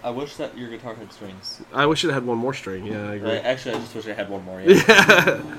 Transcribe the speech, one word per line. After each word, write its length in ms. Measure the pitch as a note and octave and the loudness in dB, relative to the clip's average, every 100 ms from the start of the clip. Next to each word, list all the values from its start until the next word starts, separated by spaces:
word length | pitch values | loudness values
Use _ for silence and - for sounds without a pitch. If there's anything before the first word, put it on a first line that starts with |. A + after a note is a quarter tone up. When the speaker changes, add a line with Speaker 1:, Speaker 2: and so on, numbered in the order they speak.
Speaker 1:
I 60 | A#2+ | -8
wish 260 | B2 C#3+ - | -6 -8 -10
that 200 | C#3+ A#2+ | -10 -10
your 120 | A#2+ | -14
guitar 260 | A2+ A#2+ A2+ | -12 -12 -14
had 160 | G2+ | -16
strings. 480 | - G2+ F#2+ - - - | -16 -16 -14 -14 -14 -6
Speaker 2:
I 140 | C3 D3 | 0 2
wish 180 | D#3 | 2
it 80 | E3 | 0
had 140 | C#3 A#2+ | -2 -2
one 140 | A#2 | -2
more 140 | B2+ C3 | -2 -6
string. 300 | G2 F#2+ F#2+ | -8 -10 -8
Yeah, 200 | G#2+ G#2 | -8 -8
I 60 | G#2 | -6
agree. 140 | A2 | -4
Speaker 1:
Right, 120 | A2+ A#2+ | -4 -2
actually, 300 | C3 C3 A2+ | -4 -4 -8
I 40 | |
just 140 | A2+ | -8
wish 140 | A2+ G#2+ | -12 -10
it 80 | G#2 | -8
had 120 | G2 | -8
one 140 | G2 F#2 | -8 -10
more, 160 | F#2 | 0
Speaker 2:
<laughs> 40 | D#3+ | 6
Yeah. 760 | F#3 C#3+ G3+ G3+ F3 D#3+ B2 - | 6 8 6 8 6 4 0 -4